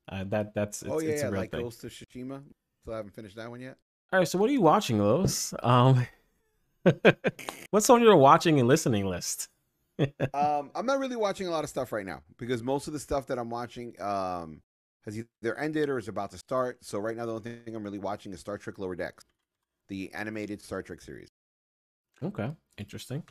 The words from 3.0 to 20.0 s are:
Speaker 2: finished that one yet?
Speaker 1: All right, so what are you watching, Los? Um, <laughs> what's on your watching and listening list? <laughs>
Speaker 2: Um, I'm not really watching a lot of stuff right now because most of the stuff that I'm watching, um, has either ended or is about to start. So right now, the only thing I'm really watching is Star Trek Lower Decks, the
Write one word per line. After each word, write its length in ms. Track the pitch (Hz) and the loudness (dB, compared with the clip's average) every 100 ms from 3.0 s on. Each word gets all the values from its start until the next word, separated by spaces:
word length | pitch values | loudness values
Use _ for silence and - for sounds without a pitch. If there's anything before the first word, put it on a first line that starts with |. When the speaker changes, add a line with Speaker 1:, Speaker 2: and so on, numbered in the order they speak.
| 104 | -10
Speaker 2:
finished 220 | 107 107 107 | -14 -16 -14
that 140 | 113 | -14
one 100 | 120 | -14
yet? 160 | 127 139 _ _ _ | -16 -18 _ _ _
Speaker 1:
All 60 | 190 | 2
right, 100 | 175 | 2
so 100 | 180 | 2
what 100 | 220 | 2
are 40 | |
you 80 | 285 | 4
watching, 380 | 160 196 208 110 | 6 6 4 2
Los? 560 | 101 139 131 - - - | 4 4 2 -2 -6 -2
Um, 440 | 117 123 127 127 123 _ _ _ _ _ _ _ | 4 6 8 6 2 _ _ _ _ _ _ _
<laughs> 840 | 180 - 214 - - - - - - | 2 6 6 4 0 -6 -10 -14 -2
what's 200 | 202 214 | 2 6
on 100 | 240 | 8
your 160 | 226 180 | 8 10
watching 420 | 135 165 175 147 | 10 8 6 4
and 100 | 120 | 6
listening 380 | 160 147 104 98 | 4 2 0 -2
list? 420 | 87 - - - _ _ _ _ - | -4 -6 -8 -12 _ _ _ _ -4
<laughs> 80 | 139 - 151 | -4 -2 -4
Speaker 2:
Um, 380 | 143 147 147 139 | 0 0 0 -4
I'm 120 | - 226 | -6 -2
not 120 | 277 | -2
really 180 | 269 247 | -2 -2
watching 300 | 202 190 185 | -2 -2 -4
a 40 | |
lot 120 | 165 | -4
of 60 | 151 | -4
stuff 240 | 151 123 | -6 -4
right 140 | 110 95 | -4 -6
now 160 | 69 - - | -10 -14 -10
because 240 | 120 123 | -6 -4
most 240 | 120 139 160 | -2 -4 -4
of 80 | |
the 40 | 147 | -10
stuff 280 | - 143 120 | -6 -6 -4
that 120 | 127 | -6
I'm 120 | 117 | -6
watching, 500 | 117 120 123 120 - | -8 -10 -12 -14 -8
um, 640 | 98 101 92 90 80 76 _ _ _ _ | -4 -4 -4 -6 -10 -14 _ _ _ _
has 140 | 110 107 | -14 -12
either 400 | 117 _ 113 - | -12 _ -6 -4
ended 320 | 151 156 143 | -4 -2 -2
or 80 | 131 | -2
is 100 | 104 | -6
about 220 | 101 101 | -8 -8
to 80 | 90 | -10
start. 400 | - 131 127 - | -6 -4 -4 -6
So 160 | - 107 | -10 -6
right 160 | 110 | -6
now, 120 | 113 117 | -6 -8
the 60 | |
only 240 | 113 113 117 | -8 -10 -14
thing 120 | 117 110 | -12 -10
I'm 80 | |
really 140 | 104 101 | -8 -8
watching 340 | 95 104 104 | -8 -8 -10
is 80 | 87 | -14
Star 160 | - 101 | -10 -10
Trek 220 | - 101 | -12 -10
Lower 160 | 92 | -8
Decks, 280 | 87 80 - _ _ _ _ _ _ - | -6 -8 -10 _ _ _ _ _ _ -12
the 220 | 98 | -10